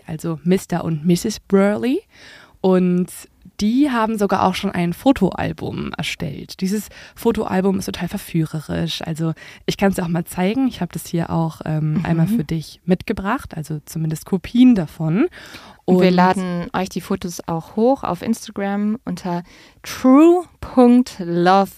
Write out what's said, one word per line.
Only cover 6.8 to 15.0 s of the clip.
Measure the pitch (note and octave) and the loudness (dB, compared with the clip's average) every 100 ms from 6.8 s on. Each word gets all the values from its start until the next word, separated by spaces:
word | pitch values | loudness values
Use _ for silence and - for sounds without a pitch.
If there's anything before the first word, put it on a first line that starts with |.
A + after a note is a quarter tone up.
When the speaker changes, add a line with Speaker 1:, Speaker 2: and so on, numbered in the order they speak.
| - - - - | -6 -16 -20 -4
Speaker 1:
Fotoalbum | A#3 A3 - F#3+ F#3+ F#3+ | -2 0 -2 0 0 0
ist | G3 | -4
total | G3 F3 | -8 -6
verführerisch. | G3+ - E3+ D#3 D#3+ - E3+ E3 - | -8 -4 -2 -2 -4 -6 -4 -4 -6
Also | - D#3 E3 D#3+ - - - | -8 -4 -4 -4 -12 -12 -6
ich | - | 0
kann's | G3 F#3 | 0 0
dir | |
auch | E3+ | -2
mal | E3+ E3 | -4 -4
zeigen. | - F#3 A#3+ C4 | -2 -2 0 -2
Ich | - | -2
hab | F3 | -8
das | E3+ - | -8 -6
hier | E3+ - | -4 -2
auch, | E3 E3 - - | -2 -2 -4 -6
ähm, | D#3 D#3 D#3 | -2 -2 -2
Speaker 2:
Mhm. | - | 0
Speaker 1:
einmal | E3 E3+ | 0 0
für | A#3 - | 0 -2
dich | E3 - - - | -6 -8 -8 -2
mitgebracht, | F#3 - G#3 G3 B3+ - E3 | -2 -2 -6 -4 -6 -8 -12
also | D3 D3+ - | -10 -10 -10
zumindest | D#3+ D#3+ D#3 - | -6 -6 -6 -4
Kopien | F#3 - A#3+ B3+ A3 | -6 0 4 6 6
davon. | D3+ - | 0 -4